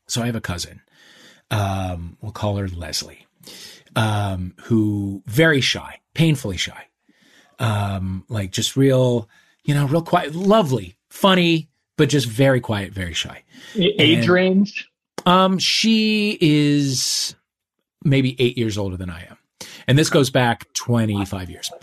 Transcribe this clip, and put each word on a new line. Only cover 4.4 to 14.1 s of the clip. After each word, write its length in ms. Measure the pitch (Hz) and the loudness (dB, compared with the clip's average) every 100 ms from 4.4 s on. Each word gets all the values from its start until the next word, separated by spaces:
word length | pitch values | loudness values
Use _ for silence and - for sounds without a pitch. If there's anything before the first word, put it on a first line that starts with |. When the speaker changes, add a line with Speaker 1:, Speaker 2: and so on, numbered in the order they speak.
| 90 - | -8 -12
Speaker 1:
who 600 | - 113 107 101 98 98 - | -2 0 0 -2 -6 -8 -4
very 360 | 117 160 143 | 2 2 2
shy, 400 | - - - - _ - | 0 -4 -10 -18 _ 0
painfully 420 | 160 143 104 85 | 0 0 -4 -6
shy. 300 | - - - _ _ _ _ _ _ - | -8 -12 -20 _ _ _ _ _ _ -6
Um, 680 | 117 104 101 95 95 95 - | -2 -2 -2 -4 -6 -6 -6
like, 240 | 107 95 | -8 -6
just 240 | - 98 135 | -4 -2 2
real, 540 | 135 131 127 120 104 _ _ _ | 4 4 2 0 -4 _ _ _
you 100 | - | -2
know, 140 | 143 139 | 0 0
real 140 | 165 | 0
quiet, 340 | 165 175 147 160 | 0 -2 -2 -2
lovely, 640 | 196 220 156 123 90 - _ | 2 4 2 -2 -6 -16 _
funny, 600 | - 196 185 170 160 - _ _ - | 0 2 4 4 0 -2 _ _ 0
but 140 | 147 | 2
just 180 | 139 117 | 2 0
very 320 | 107 135 127 | 2 2 2
quiet, 320 | 120 101 98 | 0 -6 -6
very 220 | 98 87 | -8 -8
shy. 300 | 80 - - _ - - 220 | -8 -8 -14 _ -20 -10 0
Speaker 2:
A-, 260 | 170 - | 0 2
age 180 | 151 | 2